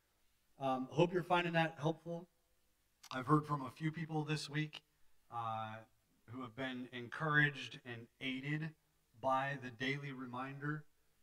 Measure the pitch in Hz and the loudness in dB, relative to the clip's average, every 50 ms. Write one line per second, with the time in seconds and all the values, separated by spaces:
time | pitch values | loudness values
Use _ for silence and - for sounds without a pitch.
0 | _ _ _ _ _ _ _ _ _ _ _ - 139 135 131 127 131 - 120 147 | _ _ _ _ _ _ _ _ _ _ _ -2 0 2 2 2 0 0 4 4
1 | 175 175 185 175 156 - 175 175 175 165 170 165 160 160 - - 143 165 165 - | 4 6 4 0 2 4 4 4 4 4 4 4 4 4 0 0 0 0 0 0
2 | - 170 170 170 175 - _ _ _ _ _ _ _ _ _ _ _ _ _ _ | -6 -8 -8 -8 -8 -14 _ _ _ _ _ _ _ _ _ _ _ _ _ _
3 | - - - 127 127 131 151 151 151 151 147 139 131 120 - - 160 156 151 165 | -14 -6 -4 -4 4 6 6 6 6 2 -2 -2 -4 -8 -6 -4 -4 -4 -2 -2
4 | 160 156 160 151 151 151 156 147 - - 143 151 151 151 - - - _ _ _ | -6 -2 -2 -2 0 0 0 -2 -2 -2 0 -2 -2 -2 -4 -12 -16 _ _ _
5 | - - - - _ _ 120 117 113 113 110 110 110 110 110 113 110 _ _ _ | -20 -20 -20 -20 _ _ -6 -4 -2 -2 -2 -2 -4 -6 -8 -10 -14 _ _ _
6 | _ _ _ _ _ - 117 131 127 117 110 135 135 131 127 123 127 120 - 123 | _ _ _ _ _ -12 -10 -8 -8 -8 -6 -6 -6 -4 -4 -6 -8 -8 -8 -8
7 | 120 110 - - 160 156 147 147 147 143 139 131 123 120 - 151 - 123 117 113 | -8 -8 -4 -2 0 4 6 6 6 4 2 -2 -10 -10 -12 -12 -10 -10 -8 -8
8 | 120 - _ _ 135 131 131 131 135 143 151 151 156 156 156 _ _ _ _ _ | -10 -14 _ _ -4 -4 -4 -4 -2 -2 -2 -2 -2 -4 -8 _ _ _ _ _
9 | _ _ _ 110 123 131 131 131 135 139 139 131 123 127 117 107 127 135 139 143 | _ _ _ -2 2 2 4 4 2 0 -2 -4 -6 -10 -6 -2 -2 -2 -2 -2
10 | 143 143 131 127 131 123 120 127 131 135 139 139 143 147 151 151 151 - _ _ | -4 -8 -8 -8 -8 -8 -6 -6 -6 -6 -6 -4 -4 -4 -4 -4 -6 -14 _ _
11 | _ _ _ _ | _ _ _ _